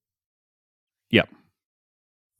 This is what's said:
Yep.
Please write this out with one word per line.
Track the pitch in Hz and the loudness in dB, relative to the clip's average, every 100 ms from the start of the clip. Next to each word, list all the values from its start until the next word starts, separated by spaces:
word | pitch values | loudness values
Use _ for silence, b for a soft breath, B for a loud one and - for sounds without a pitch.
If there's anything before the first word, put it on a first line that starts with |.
| _ _ _ _ _ _ _ _ _ _ - | _ _ _ _ _ _ _ _ _ _ 0
Yep. | 117 - - - _ _ _ _ _ _ _ _ _ | 0 0 -4 -20 _ _ _ _ _ _ _ _ _